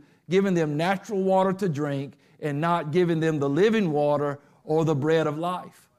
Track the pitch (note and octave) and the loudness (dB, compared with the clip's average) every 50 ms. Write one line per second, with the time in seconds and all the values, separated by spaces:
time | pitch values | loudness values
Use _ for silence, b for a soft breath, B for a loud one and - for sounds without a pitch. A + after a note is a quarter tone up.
0 | b b b b b b E3 G3 G3 G3 F3+ E3+ D#3+ D3+ D3 D3+ E3 F#3 G3 F#3+ | b b b b b b 0 2 2 2 2 0 0 0 -2 -2 0 0 -2 -2
1 | - - G#3+ F#3+ F#3+ F#3+ F#3+ F#3+ F#3+ G3 F#3 F#3+ G3+ F3+ C#3 C3+ D3+ C#3+ C#3 C#3 | -4 -6 -4 -2 0 2 2 2 2 2 0 -2 -2 -4 -2 -2 -4 -4 -4 -6
2 | C#3+ C#3 - _ b b b b D3+ D3+ C#3+ C#3+ E3 E3+ F3 E3+ D3 D3+ C#3+ F3+ | -6 -10 -14 _ b b b b -6 -4 -4 -2 0 0 0 0 -2 -2 0 0
3 | F3+ E3+ E3+ D#3+ D#3+ D#3+ D#3 D3 C#3+ C#3+ C#3 D#3+ G3+ A3+ A3 A3+ G3 D#3+ C#3+ D3 | 2 2 0 0 0 0 0 0 0 0 2 4 4 4 4 2 0 0 0 0
4 | D3 D3 D3 C#3+ D3 C#3+ C#3 - b b b b b - D#3 D#3+ E3 D#3 D#3 C3+ | 2 2 0 0 0 -2 -4 -6 b b b b b -2 0 0 2 2 0 0
5 | C3+ D#3 E3 E3 D#3 D3+ D3 D#3 E3+ F3 F#3 F3 - - - _ _ _ _ | 2 2 2 2 2 0 -2 -4 -4 -6 -6 -6 -10 -14 -20 _ _ _ _